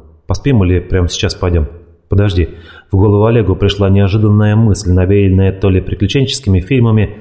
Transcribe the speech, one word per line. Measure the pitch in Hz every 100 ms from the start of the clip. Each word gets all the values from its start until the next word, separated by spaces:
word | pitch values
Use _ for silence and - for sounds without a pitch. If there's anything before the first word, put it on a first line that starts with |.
| - _ -
«Поспим | - 139 123
или | 92 90
прямо | - 92 87
сейчас | - 95
пойдём?» | - 92 85 71 - - _ -
«Подожди». | 98 101 90 82 - - - -
В | 95
голову | 104 101 107
Олегу | 120 95 90
пришла | 101 101 98
неожиданная | 98 98 107 107 104 104 107
мысль, | 113 95 90
навеянная | 90 90 101 98 92 95
то | 95 101
ли | 92
приключенческими | - - 98 139 135 - - 95
фильмами, | 90 135 117 110 98 -